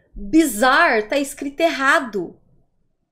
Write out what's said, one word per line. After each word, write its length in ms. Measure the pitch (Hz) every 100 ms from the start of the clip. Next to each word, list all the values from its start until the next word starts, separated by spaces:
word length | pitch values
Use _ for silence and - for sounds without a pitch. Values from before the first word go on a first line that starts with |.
| _
Bizarre 880 | - 202 311 302 208 254 294 339 226 214
tá 100 | 294
escrito 400 | 277 - 277 -
errado. 760 | 330 269 269 320 247 202 165 - _ _ _ _ _ _ _